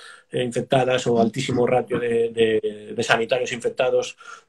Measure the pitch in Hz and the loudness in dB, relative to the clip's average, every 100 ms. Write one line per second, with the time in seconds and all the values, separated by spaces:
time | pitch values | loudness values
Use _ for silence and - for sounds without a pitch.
0 | - - _ 131 123 123 - 135 127 127 | -20 -20 _ -6 -4 -4 0 0 2 0
1 | 127 117 113 - - 123 120 123 113 120 | 0 2 2 0 -4 0 4 4 2 -4
2 | 120 117 117 113 113 107 - 107 107 107 | 0 0 0 2 2 2 0 -8 -12 -6
3 | 113 117 113 127 120 120 120 120 127 123 | 2 2 2 -2 -2 -4 -6 -2 0 0
4 | 123 - - - | -2 -8 -20 -20